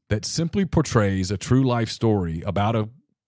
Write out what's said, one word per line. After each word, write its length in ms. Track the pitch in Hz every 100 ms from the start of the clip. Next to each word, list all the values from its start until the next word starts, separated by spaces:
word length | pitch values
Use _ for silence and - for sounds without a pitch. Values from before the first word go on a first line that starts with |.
| _
that 160 | 104 -
simply 400 | - 165 202 190
portrays 640 | - 147 120 101 95 92
a 80 | 101
true 260 | - 127
life 260 | 135 120 113
story 520 | - 113 104 85 80
about 340 | 101 90 104 117
a 140 | 107 123 _ _